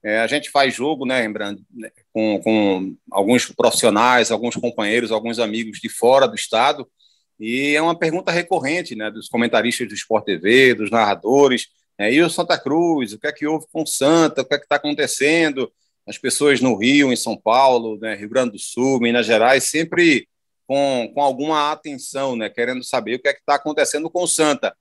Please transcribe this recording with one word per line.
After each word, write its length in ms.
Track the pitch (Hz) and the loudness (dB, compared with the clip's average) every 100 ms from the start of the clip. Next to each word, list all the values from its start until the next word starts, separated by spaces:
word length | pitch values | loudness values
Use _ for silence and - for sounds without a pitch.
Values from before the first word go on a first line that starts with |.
É, 160 | 107 110 | -2 0
a 80 | 113 | 0
gente 220 | 147 - | -2 -2
faz 240 | 143 139 | 0 0
jogo, 320 | 117 139 147 127 | 0 -4 -2 -2
né, 160 | 131 | -2
Rembrandt, 400 | 110 104 101 98 _ 120 110 _ _ | -2 -6 -8 -10 _ -18 -20 _ _
com, 280 | 110 110 101 | -2 0 0
com 520 | 113 110 101 92 95 - - | 2 2 2 0 -4 -10 -6
alguns 340 | 101 101 123 - | -2 2 2 0
profissionais, 840 | - 117 - 117 104 123 123 110 | 0 0 4 2 4 4 4 2
alguns 240 | 110 120 - | -2 -4 -4
companheiros, 560 | 120 117 104 113 113 | -6 -4 0 0 0
alguns 260 | 110 117 113 | -2 -4 -4
amigos 420 | 110 113 110 104 | -4 -4 -8 -10
de 100 | 113 | -12
fora 380 | - 117 135 131 | 0 4 4 4
do 80 | 110 | 0
estado, 520 | - 110 131 143 123 _ _ _ _ _ | -4 0 0 0 -10 _ _ _ _ _
e 360 | 110 123 143 147 | -4 -2 0 0
é 60 | |
uma 160 | 165 165 | 0 0
pergunta 340 | 165 165 185 | -2 -2 -2
recorrente, 640 | 175 175 180 131 170 - 113 | -2 -2 -2 -2 -4 -6 -8
né, 160 | 107 | -8
dos 160 | 110 - | -10 -6
comentaristas 600 | 117 117 113 113 - 113 | -2 0 2 0 -4 -6
do 60 | |
Sport 320 | 104 - 110 104 | -10 -2 -2 0
T 120 | 87 | -2
V, 360 | 92 127 131 | 4 6 6
dos 160 | 110 104 | 2 0
narradores, 760 | 113 104 95 104 135 139 123 - _ _ - | 0 0 0 0 4 4 2 -4 _ _ -4
né, 120 | 104 | 0
"E 100 | 139 | 2
o 80 | 170 | 2
Santa 280 | 175 170 165 | 0 -2 -2
Cruz? 560 | 131 156 170 156 113 | 0 0 2 0 -2
O 60 | 107 | -6
que 80 | 147 | -8
é 40 | |
que 140 | 147 147 | -6 -6
houve 220 | 156 151 | -6 -6
com 120 | 165 | -8
o 40 | 151 | -6
Santa? 540 | - 135 165 160 - | 0 2 4 2 0
O 40 | 123 | -4
que 100 | 143 | -4
é 40 | |
que 80 | - | -2
tá 100 | 143 | -2
acontecendo?" 920 | 147 147 139 - 143 165 156 135 120 _ _ _ - | -2 -4 -4 0 2 2 2 -2 -8 _ _ _ -20
As 100 | - | -6
pessoas 420 | 127 - 147 131 | -4 2 2 4
no 160 | 127 104 | 2 2
Rio, 380 | 117 143 139 | 4 4 4
em 20 | 123 | 0
São 220 | - 101 | -4 -4
Paulo, 600 | 110 120 135 123 113 104 | 2 4 4 4 -2 -8
né, 140 | 110 101 | -8 -8
Rio 140 | 104 | -4
Grande 240 | 131 123 | -2 -2
do 60 | 101 | -6
Sul, 400 | - - 131 131 | -12 -2 0 2
Minas 260 | 120 120 110 | 2 0 2
Gerais, 400 | 110 117 135 - | 4 4 4 2
sempre 640 | 151 165 170 170 127 - _ _ _ _ | -4 -2 2 4 2 -2 _ _ _ _
com, 440 | 139 143 131 110 | -2 0 -2 -4
com 80 | 143 | -2
alguma 500 | 143 127 151 156 147 | -2 0 -2 0 0
atenção, 640 | 151 156 135 - 135 139 120 | -4 -10 -14 -10 -6 -4 -4
né, 140 | 107 | -6
querendo 340 | - 120 127 | -4 -4 -4
saber 320 | 123 131 110 127 | -4 -4 -4 -2
o 40 | |
que 60 | 143 | -2
é 60 | |
que 120 | 139 - | -4 -2
tá 100 | 143 | -2
acontecendo 540 | 151 151 156 151 160 | -2 -2 0 -2 -4
com 140 | 175 | -4
o 40 | 175 | -2
Santa. 480 | - 156 139 101 _ | 2 2 2 -4 _